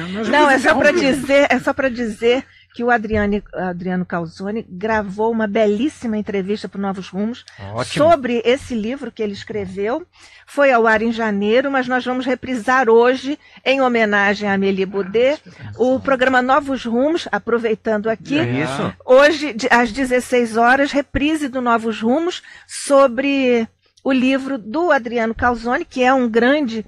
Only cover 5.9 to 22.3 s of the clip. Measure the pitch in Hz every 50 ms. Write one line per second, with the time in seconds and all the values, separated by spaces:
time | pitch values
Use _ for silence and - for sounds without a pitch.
5.9 | - - - 233 214 214 208 - 202 202 185 190 208 214 - 196 - 196 202 196
6.9 | 190 196 180 - - 185 208 220 247 - - - - - 101 98 104 117 131 -
7.9 | - 277 294 330 339 302 247 247 240 233 - 226 247 277 - - 254 220 202 220
8.9 | 254 277 269 233 - - 220 208 202 202 - - 220 214 196 185 190 190 202 214
9.9 | 247 320 359 - _ _ - - - - _ - - - 285 277 254 233 226 226
10.9 | 220 214 220 233 233 220 233 220 202 196 202 208 220 254 277 277 277 269 254 247
11.9 | 254 254 240 247 254 254 254 262 254 247 - 254 254 247 208 - 254 262 254 226
12.9 | 226 226 233 247 262 254 254 269 302 - _ - - - - 247 262 269 262 254
13.9 | 240 233 226 208 208 202 202 202 208 202 208 202 196 190 196 196 196 190 190 190
14.9 | 202 196 196 185 202 226 247 262 302 311 _ - - - - - - - 226 254
15.9 | 262 262 - 277 262 247 254 262 262 247 247 254 269 302 294 277 269 240 - 240
16.9 | 220 240 262 302 330 339 - - - 202 - 220 226 233 226 226 220 - - 220
17.9 | 220 208 202 220 226 - - - 277 294 - - 254 262 294 - 269 277 - -
18.9 | - - - - 254 262 285 294 339 285 294 285 - 226 - 240 240 240 247 240
19.9 | 208 262 277 247 247 254 240 - 254 247 240 226 220 233 233 240 262 277 277 285
20.9 | - 277 285 - - - 277 302 320 311 294 262 240 262 247 240 233 233 226 233
21.9 | 220 208 220 226 247 320 339 349